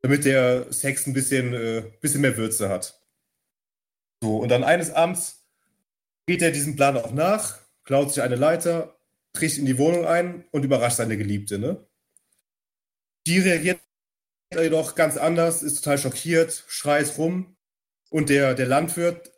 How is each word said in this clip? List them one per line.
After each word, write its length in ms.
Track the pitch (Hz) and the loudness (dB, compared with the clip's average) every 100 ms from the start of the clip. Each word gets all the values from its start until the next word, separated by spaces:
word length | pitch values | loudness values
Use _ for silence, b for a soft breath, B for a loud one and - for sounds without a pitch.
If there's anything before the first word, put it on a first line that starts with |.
damit 240 | 131 139 135 | 2 2 4
der 460 | 135 123 127 123 | 4 4 0 -2
Sex 340 | - 139 135 143 | -6 -4 -4 -4
ein 60 | |
bisschen, 400 | 131 131 135 123 | -2 0 0 -2
äh, 380 | 120 113 113 107 _ | -4 -4 -6 -8 _
bisschen 200 | 147 143 | -4 0
mehr 160 | 139 110 | 0 0
Würze 320 | 110 - 98 | -4 -2 -2
hat." 320 | 92 - _ _ _ _ _ _ _ _ _ _ _ _ _ | -4 -6 _ _ _ _ _ _ _ _ _ _ _ _ _
So, 140 | 110 107 | -2 -2
und 120 | 120 | 2
dann 140 | 123 | 2
eines 280 | 135 175 160 | 4 2 2
Abends 540 | 151 170 185 - - _ _ _ _ _ _ _ _ - | 0 0 0 -8 -12 _ _ _ _ _ _ _ _ -4
geht 140 | 175 | 0
er 100 | 170 | 0
diesem 240 | 147 143 139 | 0 -6 2
Plan 220 | 139 131 | 2 2
auch 140 | - | -4
nach, 480 | 135 170 214 - - _ _ | -2 0 0 -4 -12 _ _
klaut 300 | - 135 139 | 0 0 0
sich 100 | 139 | -2
eine 120 | 123 123 | -2 2
Leiter, 640 | 147 170 170 165 - _ _ _ _ | 2 2 0 -2 -6 _ _ _ _
bricht 240 | - 160 139 | -4 -2 0
in 80 | 135 | 0
die 120 | 127 | 2
Wohnung 280 | 151 175 165 | 2 2 2
ein 400 | 170 175 175 - | 0 0 -8 -6
und 120 | 147 135 | -4 0
überrascht 320 | 131 120 120 | 2 2 0
seine 200 | 113 107 | -2 -2
Geliebte, 420 | 101 101 101 101 | -2 -4 -4 -4
ne? 280 | 127 196 _ _ _ _ _ _ _ _ _ _ _ _ _ _ 160 | -4 -6 _ _ _ _ _ _ _ _ _ _ _ _ _ _ 0
Die 120 | 185 | 2
reagiert 400 | 185 165 170 175 _ _ _ _ _ _ _ | 2 2 0 -4 _ _ _ _ _ _ _
jedoch 420 | 170 160 156 156 - | -2 0 0 -2 0
ganz 220 | 156 147 | 0 2
anders, 460 | 156 170 165 165 | 0 2 0 0
ist 120 | 147 - | -4 -6
total 140 | 147 143 | -2 0
schockiert, 680 | 135 - 160 165 165 - - | -2 -6 0 2 2 -2 -10
schreit 500 | - 143 147 147 - | -6 0 2 0 -2
rum 400 | 165 180 185 _ _ _ _ _ _ | -2 -2 -8 _ _ _ _ _ _
und 200 | 156 143 | -2 2
der, 240 | 143 135 127 | 4 4 2
der 120 | 127 | 2
Landwirt 640 | 139 165 175 175 170 - | 2 0 -2 -2 -2 -16